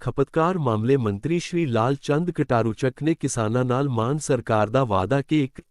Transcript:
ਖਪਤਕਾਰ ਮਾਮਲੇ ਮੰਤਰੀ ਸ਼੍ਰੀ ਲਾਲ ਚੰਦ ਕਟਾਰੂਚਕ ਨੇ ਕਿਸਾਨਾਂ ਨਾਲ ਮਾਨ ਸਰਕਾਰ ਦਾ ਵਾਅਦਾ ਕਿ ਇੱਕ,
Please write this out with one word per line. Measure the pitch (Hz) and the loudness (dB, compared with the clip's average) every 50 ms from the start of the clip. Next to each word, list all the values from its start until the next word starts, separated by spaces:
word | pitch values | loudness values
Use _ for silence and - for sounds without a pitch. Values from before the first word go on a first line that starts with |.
ਖਪਤਕਾਰ | - 127 - - 139 - - 160 160 175 190 180 | -2 -6 -2 -2 -2 0 0 0 0 0 0 0
ਮਾਮਲੇ | 147 123 110 107 113 123 135 | 0 0 0 0 2 2 2
ਮੰਤਰੀ | 135 117 107 101 101 - 143 170 175 | 2 2 0 -2 -2 -2 -2 -2 -2
ਸ਼੍ਰੀ | - - 180 170 170 | -4 -2 -2 -2 0
ਲਾਲ | 135 117 110 113 127 139 | 0 0 2 2 0 0
ਚੰਦ | 139 - - 143 151 175 175 | -2 -2 -2 0 0 0 -2
ਕਟਾਰੂਚਕ | 165 - 151 - 127 117 113 113 104 - - 131 - - | -2 -2 -2 0 2 2 2 0 -2 -2 -2 -4 -2 -2
ਨੇ | 143 156 165 | -2 -2 -2
ਕਿਸਾਨਾਂ | - - 131 - 123 110 107 113 127 127 | 0 -2 -4 -2 -2 -2 0 0 0 0
ਨਾਲ | 123 123 131 143 143 | 0 0 0 0 0
ਮਾਨ | 123 113 110 120 147 156 | 0 0 0 0 -2 -2
ਸਰਕਾਰ | - - 139 117 107 - 110 107 107 104 | -2 -2 -2 -2 0 0 2 2 2 2
ਦਾ | 113 135 135 | 2 0 0
ਵਾਅਦਾ | 113 101 92 95 104 135 143 | 2 2 0 2 2 0 0
ਕਿ | 135 - 156 151 135 | 0 0 0 0 0
ਇੱਕ, | 131 _ - - _ | 0 _ -12 -20 _